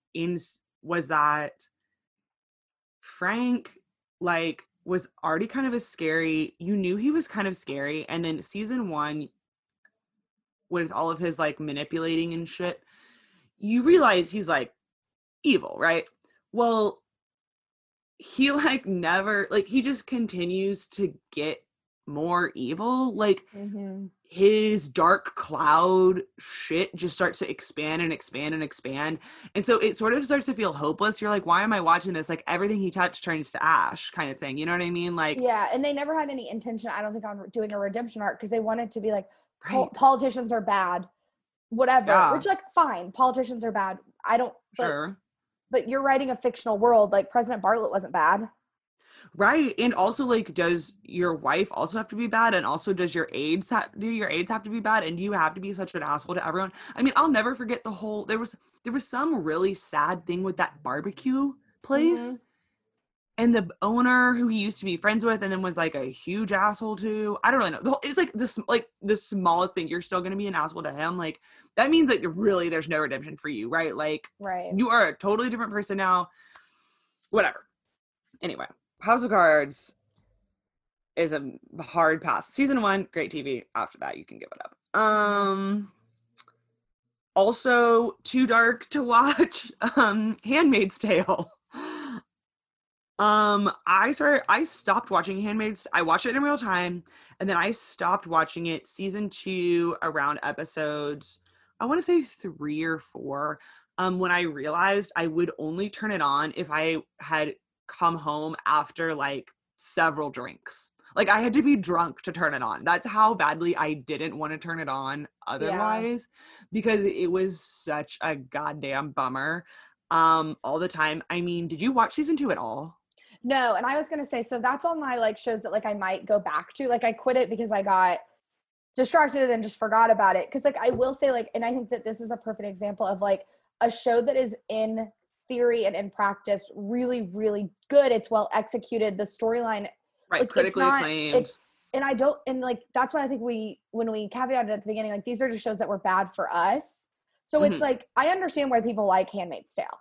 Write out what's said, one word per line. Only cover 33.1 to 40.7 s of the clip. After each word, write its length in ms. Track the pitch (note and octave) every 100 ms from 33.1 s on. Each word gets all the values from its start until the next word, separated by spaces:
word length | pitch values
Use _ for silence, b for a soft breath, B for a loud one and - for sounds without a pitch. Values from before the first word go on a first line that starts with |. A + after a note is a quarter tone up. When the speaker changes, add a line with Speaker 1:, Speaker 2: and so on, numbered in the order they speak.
| -
Speaker 1:
turns 260 | - D#3+ D3+
to 100 | -
ash 460 | D#3 E3 E2+ - -
kind 180 | - D3
of 80 | C3+
thing. 180 | C#3 C3+
You 80 | D#3
know 60 |
what 100 | F3
I 80 | F3
mean? 260 | F3 F3 E3+
Like 200 | D#3 D#3
Speaker 2:
Yeah, 320 | B3 A3 G3+
and 120 | B3+
they 80 | C#4+
never 240 | C#4+ D4 D#4+
had 120 | D4
any 180 | C4+ A#3
intention, 400 | A3 A#3+ A3+ A3
I 120 | F3+
don't 100 | G#3+
think, 120 | A3
on 240 | G#3 G3+ F#3+
doing 220 | A#3 G#3+
a 60 | G#3
redemption 440 | G3+ G#3 A#3+ G#3+
arc 180 | G3+ -
'cause 100 | G#3+
they 100 | A3+
wanted 300 | A3 A3+ A#3
to 80 | A3+
be 100 | G#3
like, 160 | G#3 G3 b b _ -
"Pol-, 160 | B3+
Speaker 1:
Right. 100 | -
Speaker 2:
politicians 580 | - C4+ C4 C4 B3+ A#3
are 80 | A3+
bad," 480 | G3+